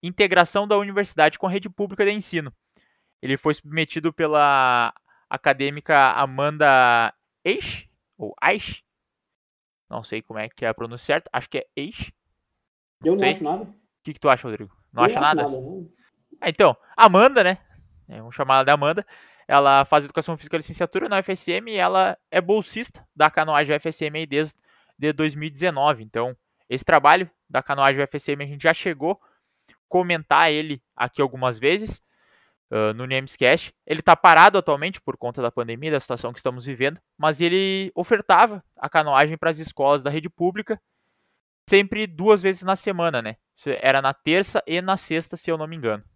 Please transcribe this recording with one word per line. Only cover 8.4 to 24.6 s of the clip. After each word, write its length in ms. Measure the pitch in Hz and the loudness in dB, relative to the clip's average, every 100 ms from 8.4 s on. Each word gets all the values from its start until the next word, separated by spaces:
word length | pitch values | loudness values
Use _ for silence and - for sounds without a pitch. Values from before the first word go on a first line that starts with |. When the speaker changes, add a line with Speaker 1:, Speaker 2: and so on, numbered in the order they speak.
Speaker 1:
Eich. 440 | 147 208 - - _ _ _ _ _ _ _ _ _ _ _ | -2 -2 -8 -16 _ _ _ _ _ _ _ _ _ _ _
Não 140 | 113 | -14
sei 180 | 113 113 | -10 -12
como 160 | - 110 | -10 -12
é 100 | 110 | -12
que 160 | _ | _
é 40 | 113 | -8
a 60 | |
pronúncia 320 | 113 117 120 - | -6 -10 -12 -4
certa. 220 | 151 - | -4 -4
Acho 180 | 123 - | -10 -8
que 80 | 139 | -12
é 80 | - | -10
Eich. 400 | - 147 - - _ _ _ _ _ _ _ _ _ | -12 -12 -12 -16 _ _ _ _ _ _ _ _ _
Speaker 2:
Eu 120 | 160 | -2
não 40 | 196 | 0
Speaker 1:
Sei. 120 | 196 | 0
Speaker 2:
acho 120 | 151 | -2
nada. 220 | 151 185 | -6 -6
Speaker 1:
O 380 | 214 _ _ _ | -8 _ _ _
que 100 | - | -16
que 60 | 151 | -4
tu 80 | 147 | 2
acha, 180 | 127 127 | 2 0
Rodrigo? 280 | 107 101 _ _ | -10 -12 _ _
Não 100 | 117 | 0
Speaker 2:
Eu 40 | 123 | 0
Speaker 1:
acha 140 | - | 2
Speaker 2:
não 60 | 143 | 0
acho 100 | 151 | 0
Speaker 1:
nada? 140 | 143 | -2
Speaker 2:
nada, 100 | 131 | -8
não. 280 | 131 190 165 _ _ _ _ _ | -12 -16 -18 _ _ _ _ _
Speaker 1:
Ah, 80 | 180 | -8
então, 280 | 156 190 117 _ - | 4 4 4 _ 6
Amanda, 460 | 220 185 254 262 | 6 8 6 6
né? 160 | 185 185 _ _ _ _ _ | 2 0 _ _ _ _ _
É, 100 | - | -20
vamos 160 | 113 | -18
chamar 200 | - 135 135 | -8 0 2
ela 80 | |
de 60 | 135 | 4
Amanda. 360 | 143 143 175 - - _ _ - | 2 2 -2 -8 -20 _ _ 2
Ela 360 | 139 139 139 | 4 6 4
faz 200 | 139 151 | 4 2
Educação 320 | 143 - 165 160 | 0 -8 -8 -10
Física 200 | - 165 | -6 -8
Licenciatura 520 | - 170 170 - 339 | -8 -8 -6 -4 -4
na 80 | 202 | -4
U 20 | |
F 140 | 190 | -4
S 180 | 185 - | -8 -4
M 200 | 180 233 | -6 -6
e 60 | 208 | -2
ela 400 | 180 190 190 185 _ | 0 2 0 -2 _
é 100 | 170 | -4
bolsista 680 | 175 214 185 - 240 - _ | 0 -2 -2 -12 -14 -18 _
da 160 | _ 151 | _ 0
canoagem 440 | - 156 147 147 | 2 0 0 0
U 20 | 147 | -2
F 120 | 165 | -4
S 160 | 156 | -8
M 140 | 151 151 | -8 -8
aí 80 | 156 | -4
desde 280 | 143 156 _ | -4 -4 _